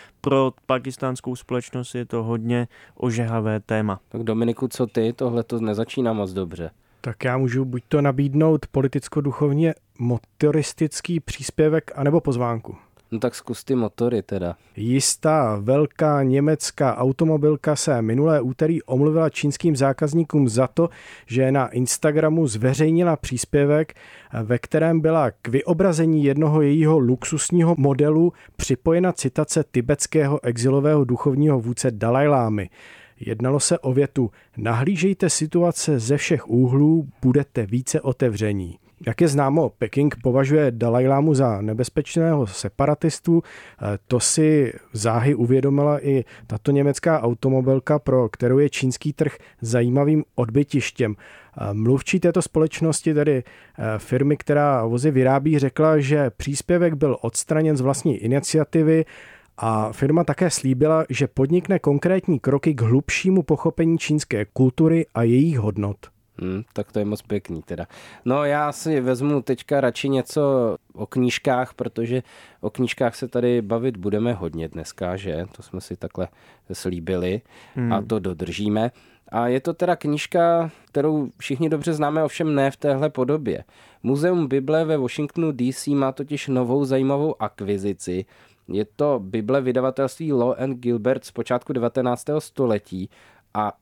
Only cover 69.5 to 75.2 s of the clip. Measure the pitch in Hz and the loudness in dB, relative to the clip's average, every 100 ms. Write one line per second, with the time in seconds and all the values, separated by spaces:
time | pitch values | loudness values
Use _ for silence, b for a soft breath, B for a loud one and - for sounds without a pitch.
69.5 | 127 - 139 131 - 139 135 123 - 143 | -4 -2 0 0 -2 -2 -2 -2 -2 0
70.5 | 135 117 87 _ - 104 131 123 - - | 2 0 -2 _ -14 -6 -2 0 0 0
71.5 | 123 127 - 117 - 117 123 B B B | -2 -2 -6 -8 -6 -4 -4 B B B
72.5 | B - - 123 - 120 - 123 120 123 | B -8 -4 -4 -2 -4 -4 -6 -2 2
73.5 | 120 104 113 127 110 98 104 117 107 87 | 0 0 -2 -2 -4 -4 -2 -2 -2 -6
74.5 | 80 80 82 80 - 90 95 | -6 -8 -10 -14 -8 -6 -6